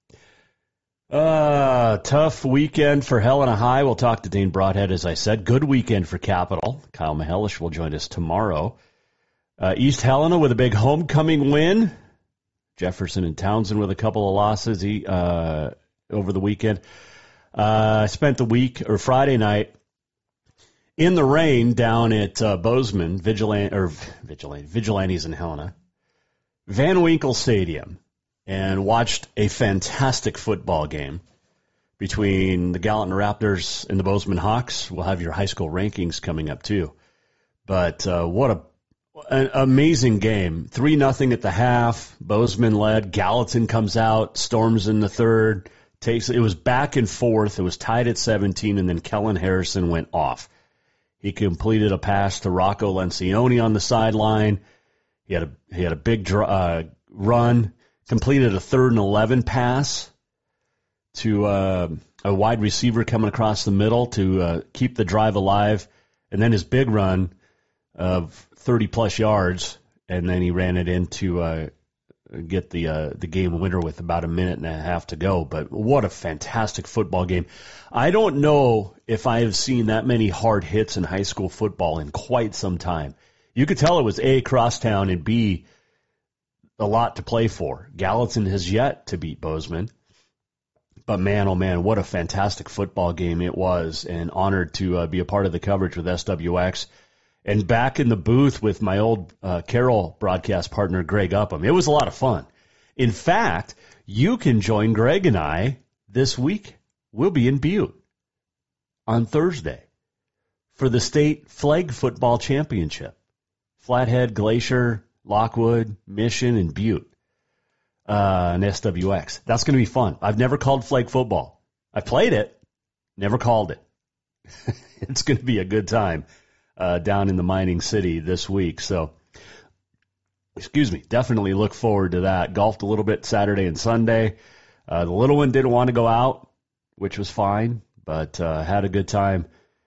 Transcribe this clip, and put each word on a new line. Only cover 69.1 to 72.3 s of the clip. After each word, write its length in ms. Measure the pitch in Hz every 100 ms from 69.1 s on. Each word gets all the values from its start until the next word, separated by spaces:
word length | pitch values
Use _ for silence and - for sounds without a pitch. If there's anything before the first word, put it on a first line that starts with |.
| -
yards, 600 | 107 104 90 90 - - _ _ -
and 200 | 90 90
then 120 | 90
he 100 | 90
ran 280 | 87 90 90
it 100 | 87
in 180 | 90 87
to, 360 | - 95 87
uh, 240 | 82 80 78 _ _ _ _ _ -